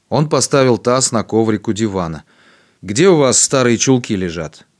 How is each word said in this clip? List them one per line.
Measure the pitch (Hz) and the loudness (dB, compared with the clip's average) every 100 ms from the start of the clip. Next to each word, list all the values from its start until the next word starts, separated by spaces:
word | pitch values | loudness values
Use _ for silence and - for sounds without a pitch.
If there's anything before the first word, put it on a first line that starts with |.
| _ | _
Он | 131 151 | -2 0
поставил | 151 - 139 131 110 | 0 0 2 2 2
таз | 123 131 127 | 0 0 0
на | 113 | -2
коврик | 95 110 113 107 - | -2 0 0 -2 -4
у | |
дивана. | 98 110 95 82 78 - _ _ _ _ _ | -4 -4 -4 -6 -8 -16 _ _ _ _ _
«Где | - 104 190 | -6 0 4
у | 165 | 4
вас | 131 110 | 2 2
старые | - 139 123 113 | 0 2 2 2
чулки | - 131 120 101 | 2 0 0 -4
лежат? | 90 82 78 - _ _ | -4 -6 -10 -14 _ _